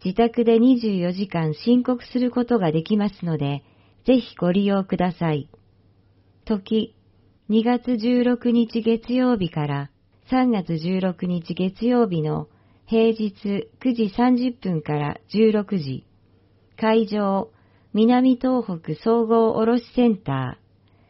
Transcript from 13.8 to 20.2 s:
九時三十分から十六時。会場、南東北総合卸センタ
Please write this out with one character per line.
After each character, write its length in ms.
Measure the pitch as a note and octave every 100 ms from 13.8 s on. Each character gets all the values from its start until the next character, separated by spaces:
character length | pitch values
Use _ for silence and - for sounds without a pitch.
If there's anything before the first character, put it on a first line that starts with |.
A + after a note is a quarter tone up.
九 120 | C4
時 180 | A#3 G#3
三 260 | - B3 B3
十 160 | B3+
分 280 | A#3+ F#3+ D#3+
か 140 | D3+
ら 260 | D3+ D3 - -
十 220 | G3+ A3
六 280 | G#3+ G3+ G3
時。 280 | C#3 B2+ - _ _ _ _ _ _ -
会 300 | A3 A3+ G#3+
場、 440 | G#3 G3 G3 - _ _ _ _
南 440 | G#3 A3+ B3 C4 B3
東 260 | C4 B3+
北 320 | A3+ E3+ D#3+ D#3
総 240 | A3+ A#3 A3+
合 260 | A3+ A3+ -
卸 280 | A3+ A#3+ -
セ 140 | - A#3+
ン 100 |
タ 400 | G3+